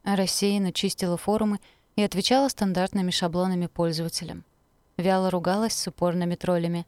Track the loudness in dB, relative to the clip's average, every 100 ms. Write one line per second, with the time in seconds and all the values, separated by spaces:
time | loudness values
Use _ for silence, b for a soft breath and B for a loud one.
0 | 0 0 0 0 0 2 0 0 -4 -2
1 | -2 -2 0 0 0 -2 b b b -2
2 | 0 0 2 4 4 0 0 0 0 0
3 | 0 0 0 0 0 0 -2 -2 -2 -2
4 | -4 -6 -8 -12 -18 _ _ _ _ -2
5 | 2 2 2 0 0 0 0 -2 -6 -2
6 | 0 2 0 -2 0 0 0 -4